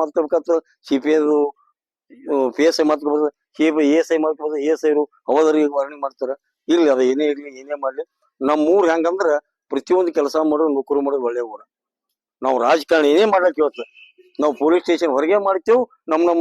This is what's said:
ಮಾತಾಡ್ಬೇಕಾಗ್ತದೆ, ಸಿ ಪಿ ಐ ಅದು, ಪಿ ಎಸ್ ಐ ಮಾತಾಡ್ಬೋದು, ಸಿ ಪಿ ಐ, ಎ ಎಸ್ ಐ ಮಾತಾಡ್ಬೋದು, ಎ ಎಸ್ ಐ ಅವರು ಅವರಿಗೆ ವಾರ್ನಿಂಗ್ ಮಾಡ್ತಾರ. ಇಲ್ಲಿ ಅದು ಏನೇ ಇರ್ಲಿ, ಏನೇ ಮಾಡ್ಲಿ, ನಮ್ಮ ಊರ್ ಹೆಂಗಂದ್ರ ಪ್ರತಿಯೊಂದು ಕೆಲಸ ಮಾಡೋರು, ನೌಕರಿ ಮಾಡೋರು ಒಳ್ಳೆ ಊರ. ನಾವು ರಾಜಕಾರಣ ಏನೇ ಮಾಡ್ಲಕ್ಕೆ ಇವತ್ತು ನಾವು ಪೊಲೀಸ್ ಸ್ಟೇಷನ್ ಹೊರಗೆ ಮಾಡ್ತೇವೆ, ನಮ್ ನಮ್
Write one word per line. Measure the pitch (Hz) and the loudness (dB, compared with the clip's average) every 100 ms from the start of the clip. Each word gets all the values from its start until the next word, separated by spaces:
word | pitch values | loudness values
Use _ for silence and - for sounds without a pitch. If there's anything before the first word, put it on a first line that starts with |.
ಮಾತಾಡ್ಬೇಕಾಗ್ತದೆ, | 156 175 151 170 156 165 - _ - | -2 -2 -2 -2 0 -2 -4 _ -4
ಸಿ | 139 | -2
ಪಿ | 143 | 0
ಐ | 156 | 0
ಅದು, | 151 151 143 - _ _ _ _ _ - - 143 131 117 | 2 0 0 -4 _ _ _ _ _ -20 -6 -2 -2 2
ಪಿ | 156 | 0
ಎಸ್ | 165 | 2
ಐ | 156 | 0
ಮಾತಾಡ್ಬೋದು, | 151 147 147 151 - _ - | 0 -2 -2 -2 -4 _ -2
ಸಿ | 156 | -2
ಪಿ | 156 | 2
ಐ, | 143 | 2
ಎ | 156 | 2
ಎಸ್ | 160 160 | 2 0
ಐ | |
ಮಾತಾಡ್ಬೋದು, | 156 151 156 151 143 | -2 -4 -6 -4 -2
ಎ | |
ಎಸ್ | 156 156 | -2 0
ಐ | |
ಅವರು | 147 147 _ - | 0 -2 _ -2
ಅವರಿಗೆ | 135 156 156 147 143 | 2 2 2 0 -2
ವಾರ್ನಿಂಗ್ | 139 147 139 | -6 -6 -10
ಮಾಡ್ತಾರ. | - 127 135 _ _ - | -8 -8 -8 _ _ -2
ಇಲ್ಲಿ | 170 156 | 2 4
ಅದು | 131 127 | 2 2
ಏನೇ | 135 151 | 0 -2
ಇರ್ಲಿ, | 143 147 131 | -4 -8 -20
ಏನೇ | 135 147 | -12 -6
ಮಾಡ್ಲಿ, | 135 131 - _ _ _ 131 | -6 -8 -12 _ _ _ -2
ನಮ್ಮ | 151 151 | 0 2
ಊರ್ | 190 175 | 2 2
ಹೆಂಗಂದ್ರ | 165 165 185 180 151 - _ _ | 2 0 -2 0 -2 -4 _ _
ಪ್ರತಿಯೊಂದು | 139 - 185 180 160 | -8 0 0 0 -2
ಕೆಲಸ | 143 156 156 | -2 0 0
ಮಾಡೋರು, | 147 160 139 | 0 0 -2
ನೌಕರಿ | 135 143 139 | -2 -2 -2
ಮಾಡೋರು | 139 120 | -2 -4
ಒಳ್ಳೆ | 120 120 | -4 -8
ಊರ. | 104 - _ _ _ _ _ _ _ | -12 -20 _ _ _ _ _ _ _
ನಾವು | 131 127 120 | -4 0 2
ರಾಜಕಾರಣ | 160 143 165 147 | 0 2 0 4
ಏನೇ | 156 214 | 4 2
ಮಾಡ್ಲಕ್ಕೆ | 196 180 151 | 2 0 0
ಇವತ್ತು | 147 - 156 _ - _ _ - | -2 -2 -14 _ -20 _ _ -4
ನಾವು | 151 131 | -4 0
ಪೊಲೀಸ್ | 147 175 | 0 0
ಸ್ಟೇಷನ್ | - 165 165 131 | 0 -2 0 -2
ಹೊರಗೆ | 156 202 | 0 0
ಮಾಡ್ತೇವೆ, | 196 190 - 240 240 _ - | 0 -4 0 0 0 _ -4
ನಮ್ | 160 175 | 0 2
ನಮ್ | 170 | 2